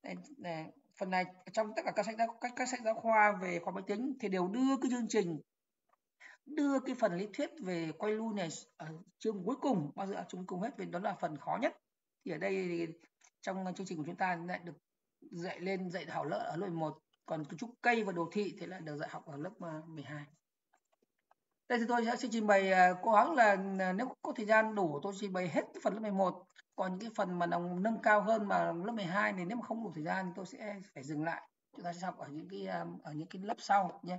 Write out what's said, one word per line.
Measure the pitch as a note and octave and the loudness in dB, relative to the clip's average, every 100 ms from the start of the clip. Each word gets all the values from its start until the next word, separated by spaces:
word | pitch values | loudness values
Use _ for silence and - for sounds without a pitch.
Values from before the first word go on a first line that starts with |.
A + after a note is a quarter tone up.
Đây, | - - - D4+ | -10 -10 -12 -12
đây, | F3+ D#3+ D#3+ - _ - | -6 -6 -8 -14 _ -8
phần | F#3+ | 0
này | F#3 F3+ - - | 0 0 -6 -4
trong | A3 G#3+ C4+ | 0 0 -2
tất | E4+ | -2
cả | F3+ | -2
các | G#3 | -2
sách | A3 | 0
giáo, | A3+ - | 0 0
các, | B3 B3 | -8 -4
các | B3+ | -4
sách | B3+ | -2
giáo | A3 A3+ | -2 0
khoa | A3+ A3 G#3 F#3+ | 4 8 8 6
về | F#3 F3 | 0 -2
khoa | F3+ | -4
máy | F#3 F#3+ | -6 -4
tính | G#3 C4+ C4 | -2 -2 -2
thì | G3+ | 0
đều | F#3+ F3+ | 2 2
đưa | A3 C4 C4+ | 4 4 4
cái | C4 | 2
chương | B3 A3 | 0 2
trình, | A3 F3+ D3+ - _ _ _ _ _ _ _ - - - | 2 2 -2 -8 _ _ _ _ _ _ _ -20 -20 -8
đưa | D4+ C#4+ C4+ | 0 2 2
cái | C4+ B3+ | 0 0
phần | G#3+ F3 | 0 2
lý | G#3 | -4
thuyết | - D4+ - | -4 -4 -4
về | F#3+ F3 E3 D3+ | -4 -2 -2 -2
quay | G#3+ | -2
lui | G#3+ A3+ | 0 -2
này | G#3 E3+ D3+ - _ | -2 -4 -6 -14 _
ở | D#3+ D#3+ - _ | -12 -12 -18 _
chương | A3 G3+ F3 | -4 -2 -2
cuối | C#4 | 0
cùng, | D4 G3+ D3 - | 2 2 0 -4
bao | G3 | -6
giờ | F#3+ | -6
ở | F3+ | -8
chương | F#3 | -10
cuối | F#3 | -6
cùng | F#3 | -4
hết, | A3 C#4+ | -4 -6
vì | F3 | -6
đó | F3 | -4
là | G#3 F3+ | -4 -2
phần | E3+ D3+ | -4 -6
khó | - E3 | -4 -2
nhất. | C#4+ - _ _ _ _ - | -2 -4 _ _ _ _ -8
Thì | |
ở | D#3 | -4
đây | F#3+ F#3+ F#3 | -2 0 0
thì | E3+ E3 D#3+ _ _ _ _ | -2 -4 -8 _ _ _ _
trong | - F#3+ F#3 F3+ | -6 -4 -6 -6
chương | F#3 | -8
trình | E3 | -6
của | D3+ | -6
chúng | F3 | -2
ta | F#3 F3 | 0 0
lại | E3+ F3+ | -4 -6
được | E3+ D3 _ _ _ _ - | -8 -16 _ _ _ _ -14
dạy | F3 F3 - | -8 -8 -6
lên, | F#3 G3 F#3 | -4 -4 -4
dạy | F3 D#3+ | -6 -6
thảo | E3 D3 | -4 -2
luận | G3+ | -2
ở | - D#3 | -2 -4
lớp | G3 | -4
mười | E3 | -2
một, | D#3 D3 _ _ - | -4 -4 _ _ -8
còn | D#3+ D3+ | -6 -6
cấu | E3 | -8
trúc | A3+ - | -10 -2
cây | A#3+ A#3 | 2 2
và | G3+ | 2
đồ | F3 E3 | -2 -2
thị | G#3 G3 - | -2 -2 -4
thì | E3+ | -10
lại | F#3 | -10
được | D#3 D3 | -8 -6
dạy | D#3 | -6
học | D#3+ - | -8 -12
ở | C#3 | -8
lớp, | E3+ G#3+ | -8 -8
à, | E3+ D#3 E3 | -10 -10 -10
mười | D#3+ | -12
hai. | B2 D3 D3 _ _ _ _ _ _ _ _ _ _ _ _ _ _ | -10 -10 -12 _ _ _ _ _ _ _ _ _ _ _ _ _ _
Đây | B3 | 0
thì | A#3 | 2
tôi | A#3+ A3+ | 2 2
sẽ, | A#3+ | 0
sẽ | B3+ | -2
trình | A3+ G#3+ | 0 6
bày, | G3 F#3+ | 6 8
à, | F#3 F3+ F3+ | 8 8 6
cố | A3+ | 6
gắng | G#3+ C4 | 6 6
là, | D#4 A3 G3 G3 F#3+ | 8 8 8 2 0
à, | F#3 | 0
nếu | F#3 B3+ - | 0 -2 -4
có | E4+ - | -6 -4
thời | D#4 | 6
gian | C4+ A3 G#3+ | 6 6 2
đủ | F3 C#3+ | 0 0
tôi | G3 G3 | -4 -4
trình | G#3 | -4
bày | F#3 F3+ | -2 0
hết | A3 - | 0 -2
cái | - | -2
phần | A3 | -2
lớp | G3 | -2
mười | A3 | -2
một. | F#3+ F#3 - - - - - | 2 2 2 -12 -20 -20 -4
Còn | F#3 | -4
những | F#3 | -2
cái | A3+ A3 | -6 -2
phần | F#3+ F3 | 0 2
mà | E3+ | 2
nâng, | F3 F3 F3+ | 0 0 0
nâng | G#3+ A3+ | 0 4
cao | A#3 G#3 | 6 6
hơn | G3 A3+ G3+ | 6 2 4
mà | F#3 E3+ | 2 2
lớp | E3+ F#3+ | 0 -4
mười | A3+ F3+ | -4 -2
hai | F#3+ G#3+ | 2 2
thì | F#3+ F3 | 0 -4
nếu | A#3+ | -4
mà | - | -4
không | A3+ | -6
đủ | A3 D#3 | -6 -6
thời | |
gian | D#3 F#3 F#3 | -2 -2 -2
thì | F3 | -6
tôi | F#3 | -12
sẽ | - G#3+ G3+ F#3 | -10 -10 -10 -12
phải | - | -14
dừng | C3 D3+ | -8 -4
lại. | D#3+ E3 - _ _ - | -4 -4 -10 _ _ -10
Chúng | |
ta | F3 | -8
sẽ | F3 F#3 | -6 -8
học | - | -8
ở | C#3 | -12
những | D3 F3 | -12 -10
cái, | G3 F#3+ | -10 -6
à, | F3+ E3+ F3 | -6 -6 -10
ở | D#3+ | -10
những | D3+ E3 | -8 -8
cái | F#3+ | -10
lớp | G3+ A3+ | -6 -6
sau | - G3 F3+ - | 4 4 4 -4
nhé. | E3+ | -8